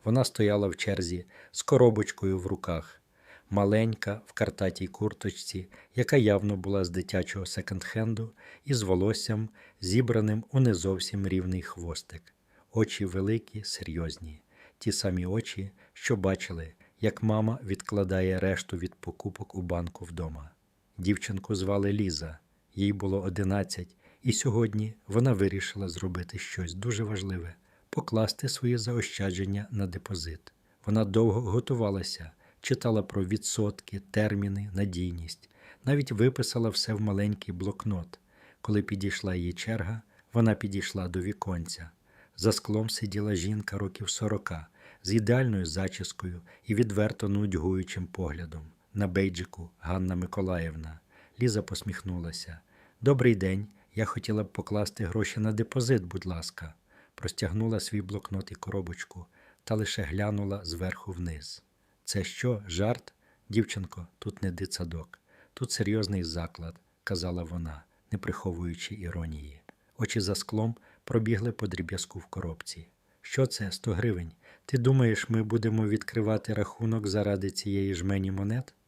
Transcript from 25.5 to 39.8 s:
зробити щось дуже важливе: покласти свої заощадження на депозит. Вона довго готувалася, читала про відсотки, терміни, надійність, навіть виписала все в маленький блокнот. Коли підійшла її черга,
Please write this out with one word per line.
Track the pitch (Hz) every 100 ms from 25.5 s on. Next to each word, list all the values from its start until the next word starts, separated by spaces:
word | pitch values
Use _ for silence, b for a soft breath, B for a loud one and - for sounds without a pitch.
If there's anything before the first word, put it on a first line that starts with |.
| 95 - 101 95
зробити | 85 95 90 85 101
щось | - - 87
дуже | 90 117 107
важливе: | 107 104 98 92 82 - b b b
покласти | - - 113 107 - 135
свої | - 123 120
заощадження | 110 120 104 - 98 90 98 98 104
на | 107 95
депозит. | 87 - 92 80 78 - _ b b -
Вона | 107
довго | 104 104 113 104
готувалася, | 117 110 - 127 104 98 90 - 80 _ b b
читала | - 127 123 110
про | 98 104
відсотки, | 92 107 - - 104 - - 98 -
терміни, | 107 107 101 101 101 101
надійність, | 95 101 87 90 85 82 - - B B B
навіть | 131 143 131
виписала | 104 123 131 120 120 113
все | 98 -
в | 107
маленький | 107 98 104 101 -
блокнот. | 90 95 - 110 92 82 - b b b b
Коли | - 104
підійшла | 101 98 98 - 98
її | 92 87
черга, | 85 - 110